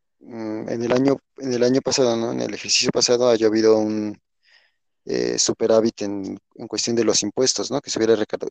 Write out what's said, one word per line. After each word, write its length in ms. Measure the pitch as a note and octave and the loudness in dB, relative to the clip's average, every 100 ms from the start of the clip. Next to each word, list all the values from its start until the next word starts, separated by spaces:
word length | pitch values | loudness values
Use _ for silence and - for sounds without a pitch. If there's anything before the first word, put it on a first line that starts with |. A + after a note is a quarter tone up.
| _ _ | _ _
mm, 480 | - A#2 A2 G#2+ A2+ | -18 -12 -8 -8 -6
en 140 | A#2 | -4
el 100 | A#2+ | 0
año, 240 | B2+ C3+ C3+ _ - | 2 2 0 _ -12
en 140 | C3+ | -6
el 100 | A#2+ | 0
año 180 | B2 C3 | 2 2
pasado, 360 | C3 B2 B2+ A2+ | 0 0 2 0
¿no? 160 | A#2 | -2
En 80 | B2 | -4
el 140 | A#2 | -6
ejercicio 360 | G#2 G#2 - B2 | -6 -2 0 0
pasado 360 | C3 A#2+ A#2+ B2 | 0 2 4 4
haya 160 | A2+ A2 | 4 4
habido 320 | A2 A2 A2 | 4 6 4
un, 420 | G#2+ G#2+ G#2+ G#2 _ _ _ _ _ _ _ _ | 2 -2 -6 -8 _ _ _ _ _ _ _ _
eh, 340 | - B1 A#1+ A#1+ | -6 -2 -2 -2
superávit 640 | - - A2+ A2 A2+ - | -2 0 2 4 2 -2
en, 360 | G2+ G2+ F#2+ G2 _ | -8 -6 -8 -12 _
en 140 | - A#2+ | -18 -12
cuestión 280 | G#2 - A#2 | -6 -2 0
de 80 | |
los 180 | A2 G2+ | 2 0
impuestos, 480 | G#2 - B2+ - G2 | -2 -2 -2 -2 -4
¿no? 100 | C3 | -6
Que 100 | - | -6
se 80 | - | -2
hubiera 160 | A2 A2 | 2 2
reca-, 220 | G#2+ - - | 0 -6 -8